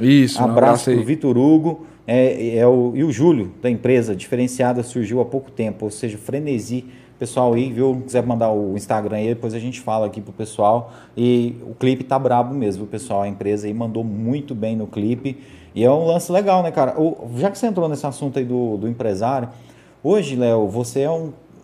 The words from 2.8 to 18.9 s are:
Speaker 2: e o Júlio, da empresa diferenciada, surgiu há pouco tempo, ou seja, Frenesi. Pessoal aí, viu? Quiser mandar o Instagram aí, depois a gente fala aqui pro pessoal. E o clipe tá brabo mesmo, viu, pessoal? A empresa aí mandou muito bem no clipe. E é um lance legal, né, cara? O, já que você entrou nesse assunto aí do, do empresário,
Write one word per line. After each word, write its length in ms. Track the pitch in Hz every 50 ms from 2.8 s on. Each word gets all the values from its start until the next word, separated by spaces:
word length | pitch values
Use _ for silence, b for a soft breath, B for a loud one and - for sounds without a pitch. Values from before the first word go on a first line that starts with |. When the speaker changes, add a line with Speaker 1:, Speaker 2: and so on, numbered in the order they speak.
| 123 123 117
Speaker 2:
e 80 | 135 156
o 80 | 160
Júlio, 420 | 123 98 151 175 160 117 98 92 - -
da 80 | - 123
empresa 460 | 120 104 - 123 131 123 113 110 101
diferenciada, 640 | 90 - - 127 120 127 127 127 - 127 123 123 123
surgiu 400 | 117 - - 123 113 101 117 127
há 40 | 113
pouco 260 | - - 135 - -
tempo, 340 | - - 113 107 98 - 110
ou 60 | 104
seja, 260 | - - - 113 104
Frenesi. 640 | 104 - - 123 143 151 147 135 113 98 - 120 127 123 B B B B B B -
Pessoal 340 | 123 113 - 131 123 123 117
aí, 180 | 117 131 135
viu? 300 | 117 117 131 135 127 127 120
Quiser 200 | - 127 123 113
mandar 260 | 123 120 117 117 110
o 240 | 110 104 104 95 95
Instagram 420 | 104 - - 117 107 104 104 107
aí, 100 | 107 110 113
depois 240 | 117 117 120 113 110
a 60 | 117
gente 200 | 113 127 123 -
fala 280 | - 113 110 110 107
aqui 120 | 104 101 110
pro 140 | 104 - 95
pessoal. 580 | - 110 - - - 104 104 110 120 117 B B B B B -
E 400 | - 120 123 123 120 120 120 120 120
o 140 | - - 117
clipe 280 | - 131 131 131 127 127
tá 140 | - 131
brabo 360 | 131 135 127 123 120 120 123 135
mesmo, 280 | 143 117 104 95 92 107
viu, 80 | 104
pessoal? 300 | - 107 - - 107 101
A 60 | 101
empresa 400 | 101 98 98 - 101 104 104 104
aí 60 | 104 104
mandou 300 | 117 117 113 107 113 113
muito 520 | 113 101 104 113 117 135 147 139 - 131
bem 200 | 104 110 110 113
no 120 | 113 107
clipe. 500 | - - 110 101 113 123 117 127 139 127 B B B B B B B -
E 100 | 101 113
é 60 | 123
um 160 | 139 156 165
lance 220 | 165 165 175 170 -
legal, 300 | 175 190 202 196 185 185 175
né, 80 | 165
cara? 280 | 165 160 135 123 - 156
O, 300 | 156 165 - - - 120 120
já 120 | 120 160 202
que 60 | 196
você 100 | - 247
entrou 200 | 226 202 180 165
nesse 180 | 156 147 143 -
assunto 320 | 143 123 - 147 139 -
aí 60 | 139 127
do, 320 | 120 123 123 123 117 107
do 120 | 98 104
empresário, 580 | 117